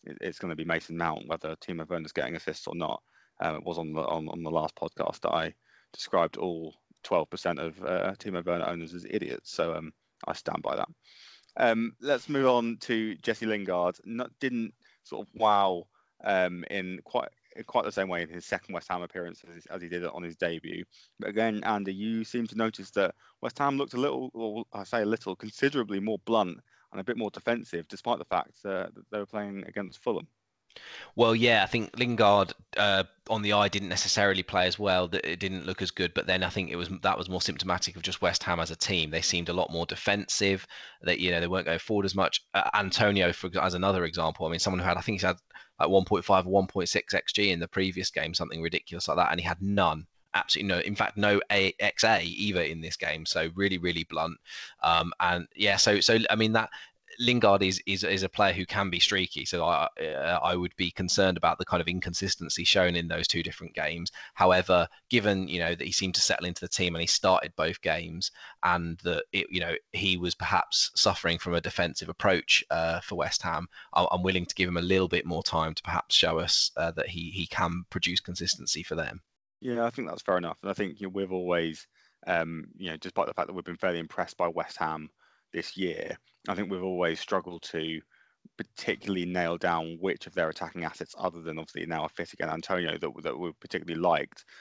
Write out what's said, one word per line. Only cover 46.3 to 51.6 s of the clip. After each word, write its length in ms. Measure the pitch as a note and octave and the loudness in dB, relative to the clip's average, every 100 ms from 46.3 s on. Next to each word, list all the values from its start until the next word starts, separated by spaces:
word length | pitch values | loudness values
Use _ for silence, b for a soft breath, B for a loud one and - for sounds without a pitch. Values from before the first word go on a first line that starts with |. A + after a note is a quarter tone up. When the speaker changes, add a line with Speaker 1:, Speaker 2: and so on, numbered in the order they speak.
| F#2+ F2+ | 4 6
Speaker 2:
or 60 | |
one 160 | G2 F#2+ | 2 2
point 200 | G2+ F2 | -2 0
six 280 | - - G2 | -2 0 -2
X 180 | - | -2
G 160 | - G2+ | 0 2
in 100 | E2+ | 2
the 80 | E2 | -2
previous 440 | G2 F#2+ F#2 F2+ | 0 0 0 -4
game, 240 | - D#2+ E2+ | -2 -2 -4
something 260 | F2 E2 | -4 -4
ridiculous 460 | E2 E2+ - F2 - | -2 -4 -6 -8 -2
like 100 | D#2 | 2
that, 140 | E2+ | 2
and 80 | E2+ | 2
he 60 | F2 | -2
had 160 | F2 | -4
none. 440 | G2 G2+ F2 D#2 D#2+ _ _ - | 0 2 2 2 -8 _ _ -2
Absolutely 320 | - - G2 | 0 -2 0
no. 120 | F2+ | 0
In 160 | - G2+ | -2 0
fact, 220 | G#2 G2+ | -2 2
no 240 | G#2 G2+ - | 4 4 4
A-, 220 | G#2 | 4